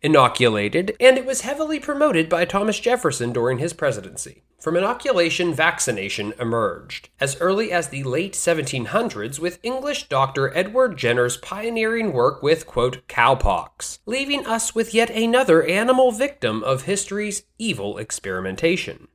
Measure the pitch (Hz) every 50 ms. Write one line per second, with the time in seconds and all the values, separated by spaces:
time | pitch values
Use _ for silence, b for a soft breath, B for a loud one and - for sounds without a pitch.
0 | - 151 156 147 131 120 - - 131 120 110 104 101 104 - 160 185 190 - -
1 | 247 262 262 262 247 254 269 247 - 214 285 285 311 302 311 294 - - 294 277
2 | 302 302 262 165 160 160 175 165 180 175 - 196 208 220 208 - - 233 240 247
3 | - 160 135 - 123 120 120 127 117 123 131 120 139 170 170 - - 147 143 120
4 | 95 95 78 - - - - _ _ _ _ _ - 160 160 170 190 208 247 247
5 | - 285 254 185 170 165 160 - 180 175 156 135 160 165 170 - - - 120 101
6 | 95 101 - - 104 104 107 - 123 117 113 117 113 98 85 - - - - -
7 | - - _ _ 139 139 135 - 170 180 190 196 226 214 175 175 165 139 - 139
8 | 135 135 127 147 175 196 190 - - - 170 160 147 135 - 131 117 113 143 208
9 | 240 226 - 104 104 117 139 139 156 175 175 - - 226 254 262 262 294 285 -
10 | - _ 147 135 135 135 135 - 135 135 - 160 185 196 208 254 262 247 185 135
11 | - 117 120 123 120 123 123 - - - - 196 214 233 233 226 220 220 226 233
12 | 226 208 156 127 120 135 139 - - 139 160 165 - - - - 120 127 127 -
13 | _ _ - - 120 123 135 131 - 117 95 87 - - _ _ - - - -
14 | _ - 220 262 277 277 285 277 - - 226 226 220 - - 220 226 226 - 220
15 | 226 233 226 220 226 226 233 247 220 - 160 165 156 - 175 196 220 240 262 254
16 | 262 254 233 208 254 285 277 _ - 117 107 113 107 - 135 131 131 - 196 196
17 | - - 196 208 208 208 202 - - _ _ _ 220 226 180 - 98 - - 95
18 | 110 - - - _ 98 92 92 92 95 95 98 - 165 - 90 - - 73 -
19 | - - _